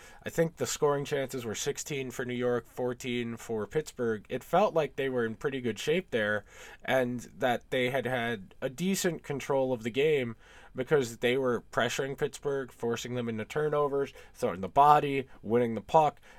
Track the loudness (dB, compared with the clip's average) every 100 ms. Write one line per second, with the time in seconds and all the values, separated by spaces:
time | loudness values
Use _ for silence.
0 | -20 -14 -6 -2 -2 -2 -6 0 2 2
1 | -2 -4 -4 -6 -6 -4 -4 -6 -6 -6
2 | -6 -8 -6 -2 0 0 -2 -4 -4 -4
3 | -4 -4 -4 -8 -6 -4 -2 -4 -4 -4
4 | -2 -2 -4 -8 0 2 4 2 -2 -2
5 | -2 0 -2 -2 -4 -2 -4 -2 0 -2
6 | 0 0 0 0 -4 -16 -20 -10 0 2
7 | 2 -2 -10 -2 0 0 -2 -2 0 0
8 | -2 -2 -2 -6 -10 -8 -8 -2 -2 0
9 | 0 -2 -6 -6 0 0 2 -2 -2 0
10 | 2 2 0 -8 -18 -20 -12 -8 2 2
11 | 2 0 0 2 0 -2 -2 -2 0 -2
12 | -4 -4 -6 -4 -4 -4 -6 -6 -4 -4
13 | -4 -4 -4 -4 -4 -2 0 2 0 0
14 | -2 -6 -20 -4 -2 -2 2 6 8 8
15 | 6 -2 -4 -10 0 2 2 0 4 6
16 | 6 0 -14